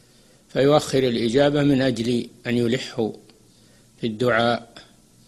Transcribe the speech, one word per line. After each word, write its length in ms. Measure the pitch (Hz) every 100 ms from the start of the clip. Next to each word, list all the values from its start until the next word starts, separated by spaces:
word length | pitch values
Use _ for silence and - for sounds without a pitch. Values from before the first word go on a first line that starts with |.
| _ _ _ _ _
فيؤخر 460 | 135 139 147 - 139
الإجابة 640 | 131 113 113 127 143 147
من 200 | 143 135
أجل 460 | 135 117 117 120 - - 123
أن 100 | 120
يلحوا 560 | 117 120 - - 107 - - _ _ _ _ _ _ _
في 60 | 120
الدعاء، 680 | 107 123 113 117 117 - - - _ _ _